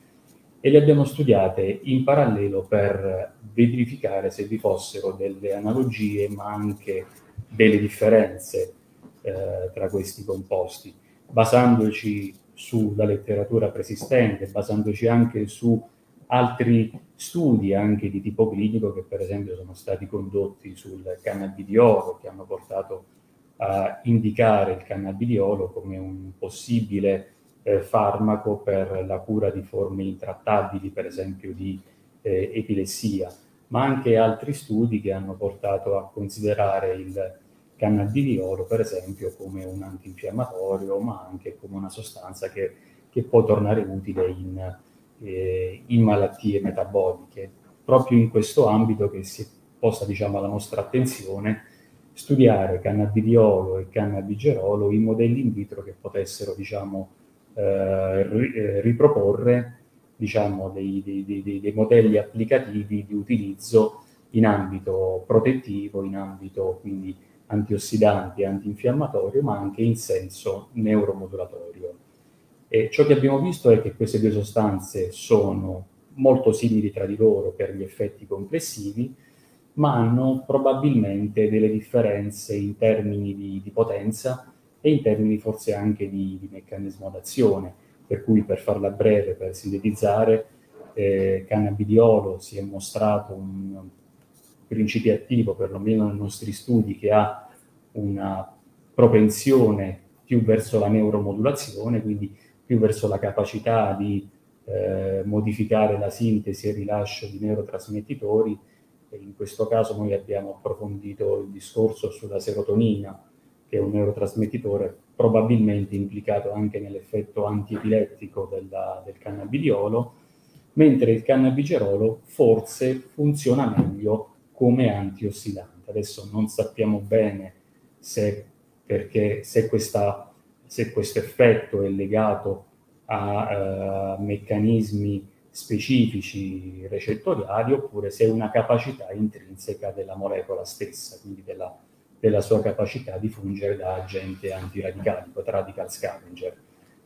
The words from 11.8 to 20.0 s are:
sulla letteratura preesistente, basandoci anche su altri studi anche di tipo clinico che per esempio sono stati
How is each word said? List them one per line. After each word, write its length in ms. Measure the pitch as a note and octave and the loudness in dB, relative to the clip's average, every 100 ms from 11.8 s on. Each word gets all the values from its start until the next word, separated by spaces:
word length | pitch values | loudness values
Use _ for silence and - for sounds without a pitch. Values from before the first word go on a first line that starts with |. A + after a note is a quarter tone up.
| G#2+ G#2+ G#2+ G2+ G2 - _ | 4 0 -4 -4 -6 -12 _
sulla 520 | - - A#2 G#2+ G2+ | -20 -4 -2 0 2
letteratura 640 | G#2+ G2 - G2+ G2+ A#2 G#2 | 0 0 -2 -4 0 2 0
preesistente, 800 | - - G#2 - B2+ A2+ G2+ F#2+ | -2 -8 -8 0 4 4 2 -6
basandoci 580 | G#2 G2 G#2+ G#2+ G2+ A#2 | -6 -4 -2 -2 0 4
anche 400 | A#2 A#2 A2 G#2 | 4 4 2 -6
su 340 | - A#2 A2+ - _ _ _ - | -2 2 2 0 _ _ _ 0
altri 760 | B2 A#2+ - A#2 A#2 A2 - - | 2 2 2 4 4 2 -4 -20
studi 580 | - - E3+ D#3 A2+ G2 | -18 -8 -2 2 4 4
anche 380 | G2 G#2 G#2 G#2 | 2 2 0 -2
di 100 | G2 | -6
tipo 280 | G#2 G#2 A2 | -4 0 0
clinico 440 | G2+ G#2+ A2 G#2 | 0 -2 0 -2
che 100 | F#2+ | -6
per 180 | F#2+ G2 | -8 -8
esempio 360 | F#2+ G2+ G2 F#2 | -6 -6 -8 -10
sono 180 | F2+ | -14
stati 320 | F#2 - F#2+ | -14 -8 -8